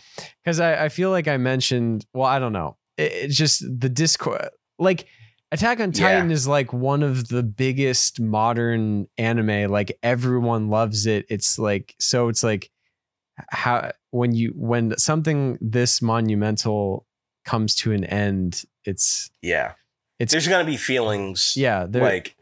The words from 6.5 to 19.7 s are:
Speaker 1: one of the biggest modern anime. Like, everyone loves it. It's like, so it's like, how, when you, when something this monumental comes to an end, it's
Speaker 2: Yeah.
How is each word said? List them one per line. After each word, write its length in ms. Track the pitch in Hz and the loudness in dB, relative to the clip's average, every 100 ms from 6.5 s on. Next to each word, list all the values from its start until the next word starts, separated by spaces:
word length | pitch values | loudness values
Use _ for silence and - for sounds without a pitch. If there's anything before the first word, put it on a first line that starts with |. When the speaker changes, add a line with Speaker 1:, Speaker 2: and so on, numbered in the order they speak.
| 143 127 | 2 0
Speaker 1:
one 280 | 123 127 143 | -2 0 2
of 260 | 147 127 117 | 2 0 -2
the 120 | 123 | -2
biggest 800 | 117 104 131 131 135 123 - - | -2 0 -2 0 0 2 0 0
modern 880 | 113 107 113 117 117 117 110 104 98 - | 0 2 2 2 2 2 0 0 -4 -2
anime. 540 | 113 117 107 104 101 | 0 2 2 2 2
Like, 260 | 104 101 - | 0 -2 -2
everyone 640 | 120 123 127 123 117 117 107 | 0 0 0 0 0 0 0
loves 360 | 107 113 107 107 | 0 0 0 0
it. 180 | 107 - | 0 -2
It's 280 | 104 - - | -2 0 0
like, 380 | 107 101 - - | 0 -2 -4 -6
so 260 | - 127 120 | -2 2 2
it's 160 | 113 | 0
like, 260 | 117 104 - _ _ _ _ _ _ - - | 0 -2 -6 _ _ _ _ _ _ -20 -12
how, 420 | - 123 123 - - _ | -6 -2 -2 -2 -10 _
when 220 | 123 120 117 | -2 0 0
you, 160 | 117 - | 0 -2
when 400 | 113 120 113 - | -2 0 0 0
something 600 | - 156 156 147 135 - | 0 0 0 0 0 -2
this 400 | 113 120 123 - | -2 0 2 2
monumental 1040 | 117 113 110 104 107 107 113 107 101 - - _ _ _ - | 2 2 2 0 0 0 -2 -2 -2 -4 -8 _ _ _ -4
comes 300 | 117 107 - | -2 0 0
to 180 | 117 | 0
an 100 | 107 | -2
end, 600 | 90 104 104 98 92 - - _ | -2 -2 0 0 -2 -4 -10 _
it's 480 | - 95 - - - _ | -8 -2 -2 -2 -8 _
Speaker 2:
Yeah. 340 | 85 80 57 | -2 -2 -2